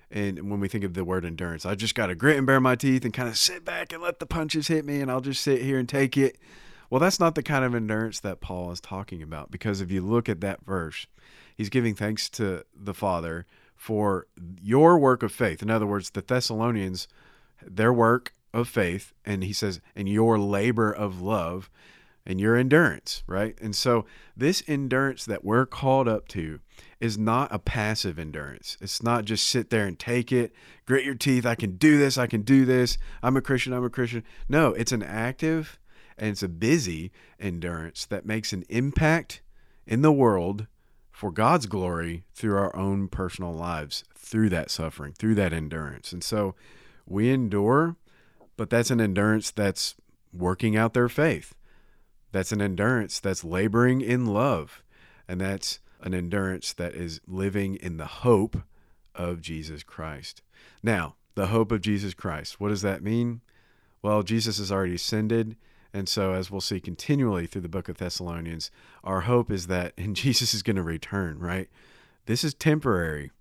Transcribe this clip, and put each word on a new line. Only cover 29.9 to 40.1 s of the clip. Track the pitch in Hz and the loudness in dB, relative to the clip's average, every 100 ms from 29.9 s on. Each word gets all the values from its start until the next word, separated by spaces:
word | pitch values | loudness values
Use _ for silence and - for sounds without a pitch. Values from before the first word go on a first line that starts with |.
| 82 | -4
take | - 123 113 | -2 -2 2
it, | 127 117 - - - - | 2 0 -6 -20 -18 0
grit | 135 | 2
your | 135 127 | 2 -2
teeth, | 143 127 | 2 2
"I | 120 117 | 2 0
can | 107 92 | -2 4
do | 156 147 | 8 8
this, | 139 131 | 6 2
I | 120 | 0
can | 113 | 0
do | 104 135 | 6 6
this, | 127 127 123 - - - | 8 6 4 0 -4 -2
I'm | 123 131 | 2 2
a | |
Christian, | 127 131 127 | 2 0 0
I'm | 123 | -2
a | 123 | -2
Christian." | 127 120 117 - - - | -2 -4 -4 -10 -10 0
No, | 147 147 | 4 4
it's | 104 117 | 2 -2
an | 120 | -2
active | 80 107 117 135 160 160 156 - - - - - | -4 -4 -4 -2 -2 -2 -4 -14 -20 -20 -20 -6
and | 107 | -4
it's | 98 | -2
a | 95 | -4
busy | 82 110 165 98 80 87 - - _ | -2 2 2 2 -6 -8 -14 -20 _
endurance | 101 85 87 85 82 - - | -6 -4 -6 -6 -8 -10 -8
that | 101 - | -8 -4
makes | 110 107 | -4 -4
an | 95 - | -8 -4
impact | 113 135 - 156 165 - - - - - _ | -2 0 2 2 2 -2 -14 -20 -20 -20 _
in | - 113 | -4 4
the | 156 | 4